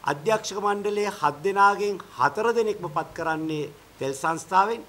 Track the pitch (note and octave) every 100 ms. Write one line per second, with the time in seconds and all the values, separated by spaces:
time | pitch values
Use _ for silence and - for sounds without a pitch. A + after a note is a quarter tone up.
0 | - C#3+ F3+ G#3+ - G3+ G3+ G3+ G#3 G#3
1 | G3+ F#3+ D3 C#3+ F#3+ G3 G3+ G3 G#3 F#3+
2 | - - C#3 G#3+ A3+ A#3 A3 F#3 E3+ D#3+
3 | D#3 - D#3+ D#3 D#3+ D3+ C#3 - - -
4 | C3+ C3+ D#3+ D#3+ - F#3+ G#3 A#3